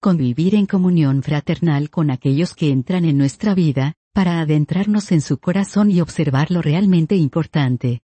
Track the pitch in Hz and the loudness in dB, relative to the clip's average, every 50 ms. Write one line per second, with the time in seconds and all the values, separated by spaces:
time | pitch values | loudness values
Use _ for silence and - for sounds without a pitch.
0 | - 208 180 165 135 123 120 135 160 190 208 214 202 190 - 190 180 185 180 170 | -2 0 0 2 0 -2 0 0 0 2 2 2 2 0 0 0 2 2 2 2
1 | 156 135 135 139 131 - 151 147 - - 165 - - 165 147 143 147 147 - - | 2 2 2 0 0 -2 -4 -2 -2 -4 -4 -2 0 0 0 0 -2 -4 -4 -2
2 | 160 147 131 127 - 139 135 143 175 180 - - 170 147 135 135 123 - 185 185 | -2 -2 -2 -2 -2 -2 0 0 -2 -4 -4 -2 -2 0 0 0 -2 -2 -2 0
3 | 170 165 143 139 139 139 - - - 214 196 185 175 156 127 135 131 147 160 _ | 0 2 2 2 0 0 -2 -2 -2 0 0 2 2 0 0 0 -2 -4 -6 _
4 | _ _ - 208 185 180 175 165 160 147 151 151 147 - 160 180 202 208 208 214 | _ _ -2 0 0 0 0 0 0 0 0 0 0 0 -2 -2 -2 0 -2 -2
5 | 202 - 185 160 139 - 143 - - - 175 196 196 - - 202 208 208 190 175 | 0 0 0 0 0 0 -4 -4 -2 -2 -2 -2 -2 -2 0 0 2 2 2 2
6 | 165 - - - 160 147 131 135 151 - 180 175 160 151 147 175 208 196 185 170 | 0 -2 -2 -4 -2 0 0 0 0 0 -2 -2 0 0 0 2 2 2 2 2
7 | 160 - 202 190 160 131 - 170 156 - - 156 143 127 127 120 - 123 120 113 | 2 2 0 0 0 0 0 -4 -4 -2 -2 -2 -2 0 -2 -2 -2 -4 -4 -6
8 | - | -8